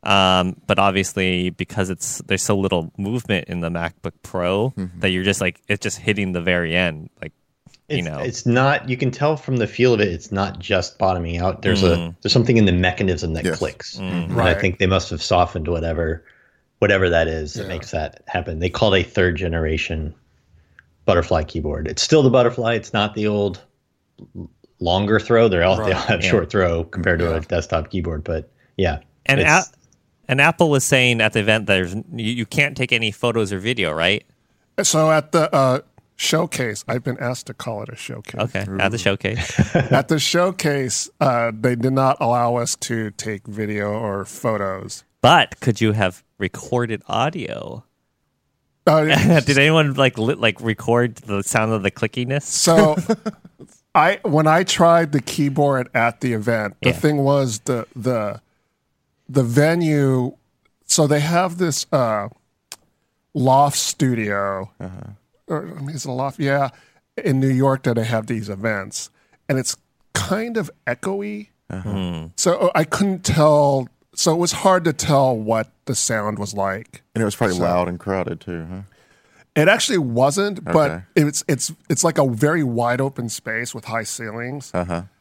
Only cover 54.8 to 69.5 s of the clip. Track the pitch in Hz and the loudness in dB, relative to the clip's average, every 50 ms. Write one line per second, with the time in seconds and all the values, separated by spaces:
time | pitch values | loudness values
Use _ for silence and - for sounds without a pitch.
54.8 | 175 170 170 170 165 151 147 147 123 - - - 147 143 135 139 147 143 139 131 | 6 6 6 6 4 2 -2 -2 -2 -2 -4 -2 -2 -2 0 0 0 2 2 0
55.8 | 123 - _ 123 113 117 117 _ - 127 117 110 104 120 117 113 107 104 95 _ | -2 -2 _ 0 0 0 -2 _ -4 -2 -2 -2 -2 -2 -2 -2 -2 -4 -8 _
56.8 | - 131 127 - - 151 151 143 139 139 143 143 135 127 110 107 _ - 131 120 | 0 0 0 2 2 0 2 2 2 2 2 2 0 -2 -4 -6 _ -4 -4 -4
57.8 | 113 _ _ 131 104 127 127 117 107 104 104 113 _ _ _ _ _ _ _ _ | -4 _ _ -6 -4 -2 -2 -2 -2 -4 -8 -10 _ _ _ _ _ _ _ _
58.8 | _ _ _ _ _ _ _ _ _ _ 127 139 131 117 117 135 143 156 165 170 | _ _ _ _ _ _ _ _ _ _ 0 0 0 2 2 4 4 4 4 2
59.8 | 170 156 151 147 139 135 131 131 123 131 - _ _ _ _ _ _ _ _ _ | 2 2 2 2 2 2 2 2 0 -2 -4 _ _ _ _ _ _ _ _ _
60.8 | _ _ - - 156 143 147 147 147 156 170 170 185 185 170 175 185 170 135 - | _ _ 2 2 4 4 4 2 2 2 2 0 0 0 -2 -2 -2 -2 -2 -4
61.8 | - _ - 143 127 113 110 104 101 107 - _ _ _ _ _ _ _ - _ | -6 _ 0 0 0 2 0 -2 -4 -6 -12 _ _ _ _ _ _ _ -20 _
62.8 | _ _ _ _ _ _ _ _ _ _ _ 151 123 131 131 135 143 143 139 - | _ _ _ _ _ _ _ _ _ _ _ 0 2 4 6 6 6 4 2 -2
63.8 | - - - _ 156 131 123 113 110 104 101 101 98 98 98 95 95 95 _ _ | -4 -4 -2 _ 0 0 0 0 -2 -2 -2 -2 -2 -2 -2 -4 -8 -10 _ _
64.8 | 95 92 92 95 - - 104 _ _ _ _ _ _ - - 151 - 170 - 160 | -16 -14 -14 -14 -16 -16 -18 _ _ _ _ _ _ -8 -8 -6 -6 -8 -12 -12
65.8 | 143 139 160 143 - 147 123 127 135 139 - - 156 139 139 143 139 131 - _ | -10 -10 -8 -10 -8 -8 -6 -4 -4 -6 -4 -2 -2 0 2 2 0 -2 -4 _
66.8 | _ _ _ _ _ _ _ - - - 135 135 131 135 131 127 135 135 135 131 | _ _ _ _ _ _ _ -4 0 0 2 4 4 4 4 4 4 4 2 2
67.8 | _ - 120 117 110 113 120 113 107 107 123 110 107 104 101 95 101 113 107 98 | _ 0 0 0 0 0 -2 -2 -2 -2 -4 -6 -4 -6 -8 -4 -2 -2 -2 -2
68.8 | 95 - - - - - _ _ _ _ _ _ _ _ | -6 -8 -10 -12 -12 -12 _ _ _ _ _ _ _ _